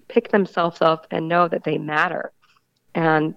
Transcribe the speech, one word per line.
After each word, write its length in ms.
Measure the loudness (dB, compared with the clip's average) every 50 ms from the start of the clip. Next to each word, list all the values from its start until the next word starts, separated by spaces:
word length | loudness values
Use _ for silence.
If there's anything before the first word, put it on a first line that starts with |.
| _ -4
pick 240 | -2 -2 0 2
themselves 500 | 0 0 0 0 -2 -2 -2 -2 -2 0
up 260 | 2 2 2 0 -2 -6
and 160 | -6 -6 -4 0
know 200 | 2 2 2 2
that 160 | 0 -2 -4
they 140 | -4 -4 -4
matter. 540 | -4 -4 -2 -2 -2 -2 -2 -6 -8 -10 -12 _ _ _ _ _ _ _ _ _ _ _ -4
And 420 | 0 2 2 2 2 2 -2 -4